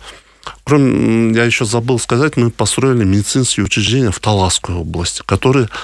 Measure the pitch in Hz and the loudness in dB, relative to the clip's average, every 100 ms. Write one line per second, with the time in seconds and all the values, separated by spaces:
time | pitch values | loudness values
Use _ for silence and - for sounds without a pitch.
0 | - - _ _ - - - 147 131 - | -10 -20 _ _ -20 -14 0 2 2 2
1 | 113 113 113 117 117 - 110 117 120 117 | 2 2 2 2 0 0 -2 -2 0 -2
2 | - 123 151 120 117 - 107 - 135 120 | 0 0 0 2 0 0 -2 0 0 2
3 | 98 101 98 135 123 - 98 113 104 135 | 2 2 0 0 0 0 -2 0 0 2
4 | 117 - 107 101 90 - - 87 80 87 | 0 0 0 2 2 0 -4 -6 -4 -6
5 | 87 - - 98 127 135 107 - | -6 -8 -2 0 2 2 0 -6